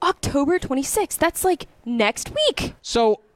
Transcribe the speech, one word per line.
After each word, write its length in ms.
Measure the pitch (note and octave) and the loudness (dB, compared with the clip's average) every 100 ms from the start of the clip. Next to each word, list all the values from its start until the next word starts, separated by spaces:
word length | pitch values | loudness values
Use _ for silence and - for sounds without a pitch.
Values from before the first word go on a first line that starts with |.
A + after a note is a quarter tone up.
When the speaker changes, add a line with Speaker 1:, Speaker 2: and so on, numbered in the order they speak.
Speaker 1:
October 560 | - - - C#4 C#4+ F4+ | -2 -2 -2 0 2 0
twenty-sixth. 640 | - C4 C4+ - G4 - | 0 -4 -2 -2 -2 0
That's, 240 | E4 - | 0 0
like, 240 | F#4+ F4+ - _ - | 0 0 -4 _ -6
next 460 | A#3+ G#3 - - | 0 0 0 -6
week. 400 | C#5+ D5+ - - - | 0 0 0 -4 -8
Speaker 2:
So 400 | - A#3 A3+ G#3 _ | -4 2 2 2 _